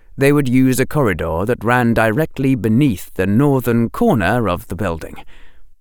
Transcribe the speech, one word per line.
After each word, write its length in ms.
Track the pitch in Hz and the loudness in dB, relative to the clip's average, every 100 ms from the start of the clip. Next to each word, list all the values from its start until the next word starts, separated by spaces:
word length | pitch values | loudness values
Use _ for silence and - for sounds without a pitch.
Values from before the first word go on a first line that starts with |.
| - - | -18 0
they 120 | 139 | 2
would 160 | 147 139 | 2 2
use 320 | 127 131 127 | 2 2 2
a 60 | 127 | 0
corridor 580 | 151 123 82 80 80 104 | 0 0 0 -2 -4 -2
that 160 | 120 | -2
ran 320 | 104 123 117 | 0 2 2
directly 600 | 113 113 107 160 - 135 131 | 2 2 0 -4 -2 0 0
beneath 580 | 107 110 147 92 - | 2 2 2 0 -8
the 100 | - | -4
northern 640 | 95 104 143 135 120 117 117 | 0 2 4 2 0 0 -2
corner 600 | - 240 139 87 123 107 | 0 2 2 2 0 0
of 180 | 87 - | -4 -6
the 80 | |
building. 400 | 90 101 85 - - - - - - - - | -6 -6 -6 -10 -14 -16 -16 -18 -18 -20 -20